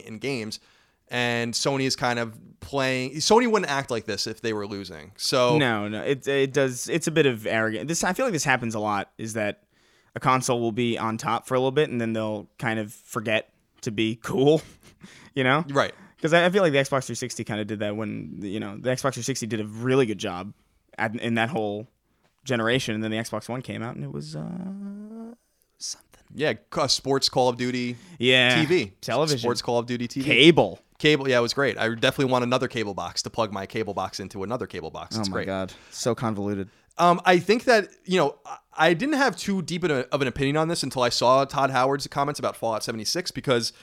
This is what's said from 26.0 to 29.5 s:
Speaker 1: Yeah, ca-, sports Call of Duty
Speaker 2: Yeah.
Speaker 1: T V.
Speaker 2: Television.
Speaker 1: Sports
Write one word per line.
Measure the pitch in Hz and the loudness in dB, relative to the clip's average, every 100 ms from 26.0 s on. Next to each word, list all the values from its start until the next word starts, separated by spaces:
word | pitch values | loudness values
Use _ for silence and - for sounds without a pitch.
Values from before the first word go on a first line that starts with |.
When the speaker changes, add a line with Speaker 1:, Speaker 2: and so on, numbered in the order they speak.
| _ - _ - | _ -20 _ -4
Speaker 1:
Yeah, | 147 107 - | -2 -4 -6
ca-, | 175 139 | -2 0
sports | - 131 139 - | 0 2 2 2
Call | 135 127 | 2 2
of | 123 | 2
Duty | 123 123 120 120 - 156 | -2 -2 -4 -8 -12 0
Speaker 2:
Yeah. | 123 127 123 123 | 6 6 6 4
Speaker 1:
T | 147 | 4
V. | 180 101 - | 2 0 -8
Speaker 2:
Television. | - 120 156 139 | -4 0 0 0
Speaker 1:
Sports | 120 | 0